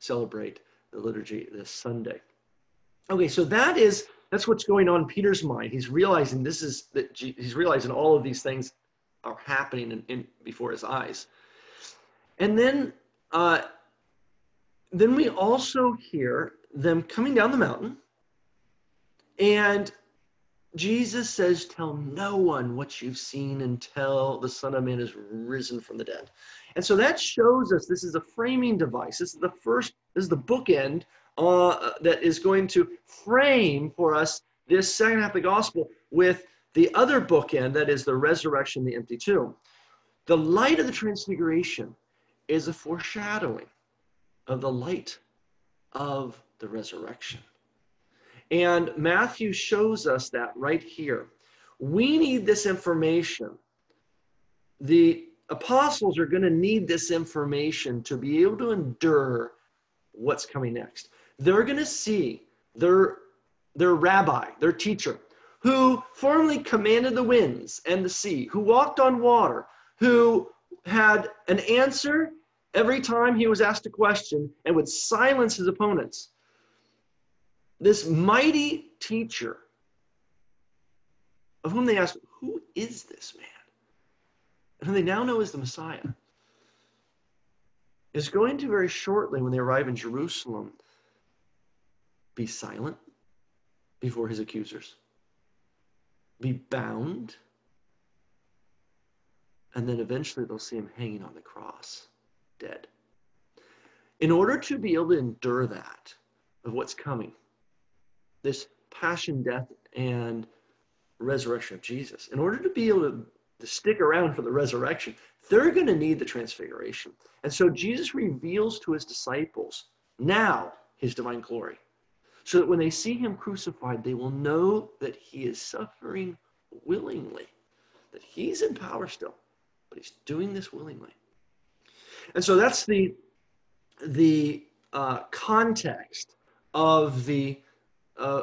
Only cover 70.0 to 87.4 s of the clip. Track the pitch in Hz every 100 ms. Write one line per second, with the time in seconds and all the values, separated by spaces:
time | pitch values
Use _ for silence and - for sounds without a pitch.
70 | 247 240 233 220 - - _ - 175 220
71 | 214 208 - - - 196 214 240 269 -
72 | 294 311 320 - _ _ _ - 226 262
73 | 262 233 247 226 226 208 208 214 220 -
74 | 208 202 - 147 143 - 165 160 151 -
75 | - 220 262 269 226 - 180 202 208 175
76 | - - - _ _ _ _ _ _ _
77 | _ _ _ _ _ _ _ - 196 208
78 | 160 160 190 240 311 302 294 - - _
79 | - 226 226 - 117 - _ _ _ _
80 | _ _ _ _ _ _ _ _ _ _
81 | _ _ _ _ _ _ 160 226 247 202
82 | 175 - - _ 254 381 - - 233 -
83 | - - - - - - _ _ _ _
84 | _ _ _ _ _ _ _ _ 165 196
85 | 170 208 247 226 208 143 127 - 160 -
86 | - - _ _ _ _ _ _ _ _
87 | _ _ _ _